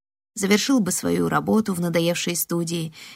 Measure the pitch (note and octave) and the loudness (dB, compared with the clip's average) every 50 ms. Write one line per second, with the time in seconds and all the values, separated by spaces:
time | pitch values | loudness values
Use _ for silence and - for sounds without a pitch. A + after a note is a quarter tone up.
0 | _ _ _ _ _ _ - - G3 F#3+ G#3 G#3 - - C#4 B3+ G3+ E3+ F3+ - | _ _ _ _ _ _ -10 -4 0 2 2 2 4 4 2 2 2 2 -2 -4
1 | - F3 E3+ F3 F3 E3 D#3 D3+ D3 D#3 G3 A3 A3 G#3 F#3+ E3+ F3 F3 E3 E3+ | -2 -2 0 0 0 2 0 0 2 2 2 2 2 0 -2 -2 -2 0 0 0
2 | E3+ E3+ F3 - - - F3 E3+ - - E3+ E3+ E3+ E3 F3 E3+ D#3+ D#3+ D#3+ - | 0 0 0 -2 -2 -4 -4 -4 -4 -4 -2 -4 -2 -2 -4 -4 -6 -6 -10 -14
3 | - - - | -20 -18 -10